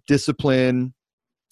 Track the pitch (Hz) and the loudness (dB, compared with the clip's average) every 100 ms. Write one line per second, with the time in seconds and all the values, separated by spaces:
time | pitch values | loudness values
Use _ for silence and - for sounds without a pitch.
0 | - 143 - 131 143 131 127 127 127 - | 0 0 0 -2 0 2 2 0 -4 -10
1 | _ _ _ _ _ | _ _ _ _ _